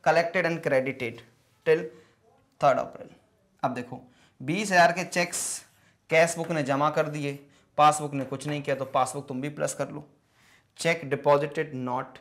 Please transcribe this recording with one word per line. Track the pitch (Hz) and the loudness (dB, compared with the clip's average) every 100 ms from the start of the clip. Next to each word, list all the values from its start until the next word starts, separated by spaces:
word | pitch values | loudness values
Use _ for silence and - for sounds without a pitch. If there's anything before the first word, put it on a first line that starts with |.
collected | 170 160 170 190 | 4 2 2 0
and | 165 165 | -2 -2
credited | 156 131 131 127 117 117 - _ _ _ 165 | 2 2 0 -6 -8 -10 -20 _ _ _ 2
till | 160 - - _ _ _ _ _ _ | 2 0 -14 _ _ _ _ _ _
third | 143 127 | 2 2
April। | - - - - _ _ _ _ | -2 -10 -20 -20 _ _ _ _
अब | 127 | -4
dekho, | 123 120 127 - _ _ _ | -4 -10 -16 -18 _ _ _
बीस | 131 185 208 | -4 -4 2
हजार | 180 170 | 6 6
के | 170 | 4
चेक्स | 175 180 175 - - - - _ _ _ _ | -2 -2 -2 -4 -8 -8 -14 _ _ _ _
कैश | 160 165 170 | 4 4 2
बुक | 165 | -4
ने | 160 | -2
जमा | 135 139 151 | 0 2 2
कर | 151 151 | 2 -2
दिए, | 147 143 139 - _ _ - | -4 -6 -8 -16 _ _ 4
पासबुक | 151 151 147 | 4 4 -4
ने | 139 | -6
कुछ | 131 139 147 | -6 -6 -4
नहीं | 147 | -4
किया, | 143 135 | -2 -4
तो | |
पासबुक | 131 135 127 143 131 | -2 0 0 -4 -8
तुम | 127 | -8
भी | 147 | -8
प्लस | 147 147 | -4 -6
कर | - 139 | -4 -8
लो। | 147 - _ _ _ _ _ _ - | -8 -16 _ _ _ _ _ _ -4
Check | 165 170 143 | -2 -2 -2
deposited | 135 147 143 147 165 151 131 127 | 0 4 4 2 -4 -6 -6 -6
not | 127 135 - | -6 -8 -16